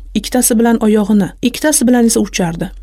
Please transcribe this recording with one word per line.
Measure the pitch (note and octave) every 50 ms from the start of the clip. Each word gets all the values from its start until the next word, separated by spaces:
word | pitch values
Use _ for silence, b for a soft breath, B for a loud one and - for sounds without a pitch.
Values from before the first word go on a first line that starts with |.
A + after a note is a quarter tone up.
| - - -
ikkitasi | G#3+ - - - B3+ A#3+ - B3 A3
bilan | A#3 A#3 A#3
oyog'ini, | A3+ A3 G#3+ G#3 A3 G#3 G3 G#3+ G#3 F#3 D#3 - - -
ikkitasi | A#3+ A#3+ - - D4+ D4+ - - A3+
bilan | B3+ A#3+ A#3
esa | A#3 G#3+ A3
uchardi. | G#3 G3 - - F#3 E3 E3 E3+ F3 F#3+ - -